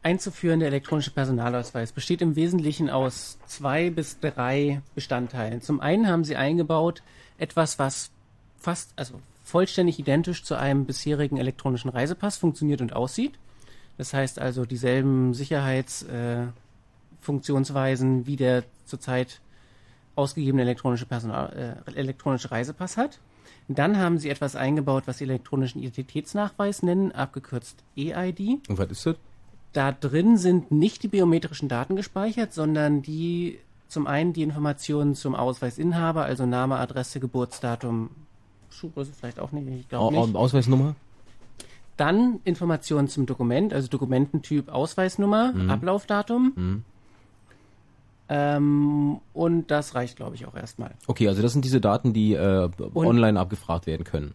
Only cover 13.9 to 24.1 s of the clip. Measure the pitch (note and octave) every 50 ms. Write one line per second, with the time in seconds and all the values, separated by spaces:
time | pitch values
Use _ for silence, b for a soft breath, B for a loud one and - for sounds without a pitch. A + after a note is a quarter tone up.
13.9 | b - C3+ - - C#3 C3+ B2+ - - - C3 B2 B2+ B2 A2+ C3 A#2 B2 B2
14.9 | B2 C3+ C3 C#3 C3+ C3 B2+ B2+ B2 A#2 C#3 - D#3+ C#3+ C#3 C3+ C3 C3 C3+ -
15.9 | - - - - B2+ A#2+ A#2+ A#2+ A#2+ A#2+ A#2+ A#2+ A#2+ - - _ _ - _ _
16.9 | _ _ _ _ - - - - D3 C3+ - - C#3+ C3+ C3+ C3+ C#3+ C#3 C3 C3
17.9 | C3+ B2 C3 C3 C3 B2+ A#2+ C3 C#3+ B2+ C3+ B2+ B2+ B2 B2 - - - - -
18.9 | - B2+ - - B2+ B2+ B2+ B2+ - - b b b b b b b b b b
19.9 | b b b b - - C#3 C#3 - - D3+ C3+ C3+ C3+ B2 A#2+ B2 - - C3+
20.9 | B2 A#2 B2 - - A#2+ A#2 A2+ G#2+ - - - - C#3 B2+ A#2+ - - - -
21.9 | - - C#3 C3 C3 - - D3 C3+ B2 - B2+ - A2+ B2 C#3 D3+ - F#3 F3+
22.9 | - - B3 D4 - - - b b b b b b b b b C#3 - C#3+ F3
23.9 | G#3 G3+ F#3 E3+